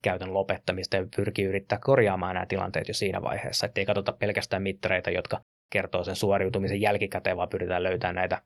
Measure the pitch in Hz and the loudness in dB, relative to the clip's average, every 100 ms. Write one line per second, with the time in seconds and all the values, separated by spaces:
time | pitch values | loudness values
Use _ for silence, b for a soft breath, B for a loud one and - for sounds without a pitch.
0 | 107 90 92 95 98 92 - 92 92 95 | 0 -2 0 0 0 -2 -2 -4 0 -2
1 | 92 - 104 104 98 98 - 110 - 135 | 0 -2 0 0 0 0 -2 -2 4 6
2 | 104 92 90 92 92 95 92 - - - | 6 2 -2 -2 -2 -2 -2 -2 -4 -2
3 | 98 95 - - - - 107 - 98 101 | -2 -2 -2 -4 -2 -2 -2 -2 0 0
4 | 98 - 104 98 - 95 98 95 92 90 | 0 0 0 0 -2 -2 -2 -2 0 0
5 | 98 90 90 - _ _ _ 101 92 90 | 0 -2 -2 -8 _ _ _ -2 0 -2
6 | 95 95 101 98 95 101 95 101 104 101 | -2 0 2 4 2 0 -2 2 2 2
7 | 101 92 95 87 87 95 90 90 92 92 | -2 -2 -2 -2 -2 -2 -2 0 0 0
8 | 90 90 92 90 | 0 0 0 -2